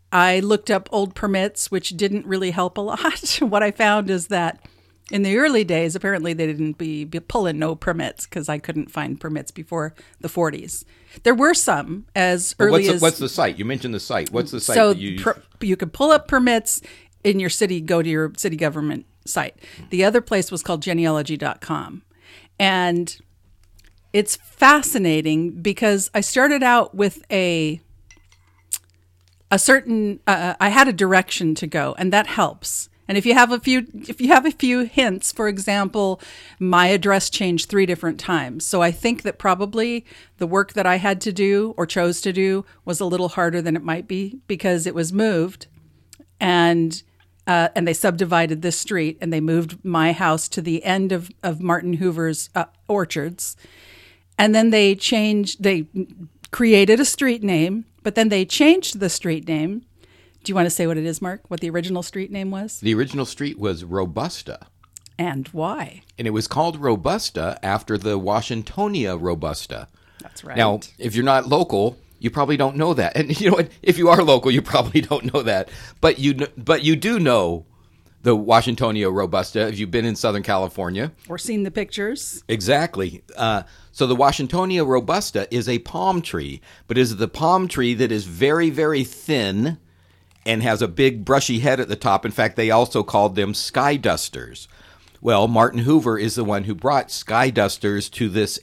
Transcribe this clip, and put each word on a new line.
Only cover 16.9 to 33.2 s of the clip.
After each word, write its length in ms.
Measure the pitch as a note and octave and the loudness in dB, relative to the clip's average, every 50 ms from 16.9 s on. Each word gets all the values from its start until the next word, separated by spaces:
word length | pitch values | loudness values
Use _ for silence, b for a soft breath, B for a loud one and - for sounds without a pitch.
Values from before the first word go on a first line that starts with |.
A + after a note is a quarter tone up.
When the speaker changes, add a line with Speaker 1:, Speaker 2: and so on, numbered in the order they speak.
| B B B B _ _ - | B B B B _ _ -2
Speaker 1:
in 160 | G#3 G#3 F#3+ | 0 0 0
your 100 | F#3 F3 | 0 -2
city, 320 | - - G#3+ F#3 F#3 F3 | -2 0 -2 0 -2 -2
go 220 | D#3+ D#3 E3+ E3+ D#3+ | -2 0 0 0 0
to 60 | E3 | 0
your 240 | D#3 D#3 D#3 D3+ - - | 0 -2 -2 -2 -4 -6
city 180 | - G3+ E3 | -6 -4 -2
government 520 | - E3 D3+ C#3 D#3 D3+ D3+ C#3+ - - _ _ _ - | -2 -2 -2 -2 -2 -4 -4 -4 -6 -10 _ _ _ -14
site. 300 | - - E3+ C#3 - - B B B B B B - | -8 -6 -4 -4 -6 -8 B B B B B B -4
The 140 | - F3+ F#3 | 0 2 4
other 180 | G3+ G#3+ A#3+ | 4 4 2
place 300 | A#3+ - A3+ G3 F3+ - | 2 2 0 -2 -2 -2
was 100 | F#3+ E3 | -6 -8
called 220 | - - F3+ D#3 D3 | -6 -4 -6 -4 -4
genealogy 540 | F#3+ F3 E3 E3 D#3+ D#3 D3+ D3 D#3 D#3+ C#3+ | -2 0 0 2 2 0 0 -2 -4 -6 -6
dot 220 | D3+ C#3 - - | -6 -6 -8 -8
com. 440 | - - - D3 - - - F3+ - b b b b b b b b b _ - | -8 -8 -6 -6 -8 -10 -14 -18 -20 b b b b b b b b b _ 0
And 580 | G3+ F#3+ F#3+ F#3 F3+ F3 F3 F3 F3 E3 - - - _ _ _ _ _ _ _ _ _ _ _ - _ _ _ _ _ | 2 2 2 2 2 0 0 0 -2 -4 -8 -14 -20 _ _ _ _ _ _ _ _ _ _ _ -20 _ _ _ _ _
it's 240 | - G3+ G#3+ - - | -2 -2 0 0 -4
fascinating 1160 | - - - - - C#4+ C4 D4 D4 C4+ - - B3 F#3+ E3+ D#3+ D#3 D3+ D#3 D#3 D#3 E3 F3 - | -8 -10 -14 0 6 8 8 8 8 4 0 0 0 2 2 2 2 2 0 0 0 0 -2 -4
because 580 | F3 E3 G3+ G3 - A3+ G#3+ G3+ G3 F#3+ - - | -4 -2 -2 -2 2 2 2 2 2 0 -2 -2
I 80 | G#3+ | -2
started 400 | G3+ - - B3+ C4 D4 D4 C#4 | -2 0 2 2 4 4 4 2
out 320 | C4 B3 A#3+ A#3+ A3 - - | 4 4 4 4 4 2 0
with 300 | F#3+ G3+ G3 - - - - | 0 0 0 -2 -4 -6 -4
a, 500 | G#3 F#3+ F#3 F3+ E3+ E3 D#3 D#3 D3+ E3 - _ - - _ _ - _ _ _ _ _ _ _ _ _ _ _ - - - _ _ _ _ _ _ _ _ _ _ _ _ - | -2 0 0 2 0 0 0 -2 -4 -6 -10 _ -20 -20 _ _ -20 _ _ _ _ _ _ _ _ _ _ _ -10 -10 -10 _ _ _ _ _ _ _ _ _ _ _ _ -2
a 80 | G3+ F#3+ | 0 2
certain, 600 | - - C4 C4+ C4 A#3+ A3+ A3 G#3+ G#3 G3+ - _ | 4 4 4 4 4 2 0 0 0 -2 -2 -2 _
uh, 300 | - G3 E3 E3+ F3+ - - | 0 0 0 0 -2 -2 0
I 100 | - G3+ | 0 4
had 180 | G#3 C4+ C4+ C4+ | 6 6 6 6
a 60 | G#3 | 4
direction 600 | E3 G3+ F#3 F#3+ F#3 F#3 - - - F3+ D#3+ D#3+ | 2 2 4 4 4 4 2 -2 -4 -2 -2 -2
to 120 | D#3+ - D#3 | -2 -4 -4
go, 280 | - D#3+ C#3 C3+ C3+ - | -4 -2 -2 -4 -4 -4
and 140 | F#3 F#3 | -2 2
that 160 | G3 G#3 G#3 - | 2 2 2 2
helps. 600 | - - F#3+ C#3+ - - - - - - - - _ _ _ - | 0 0 0 -2 -2 -6 -10 -8 -8 -8 -10 -12 _ _ _ -4
And 100 | G3 | -2
if 80 | G3+ | 0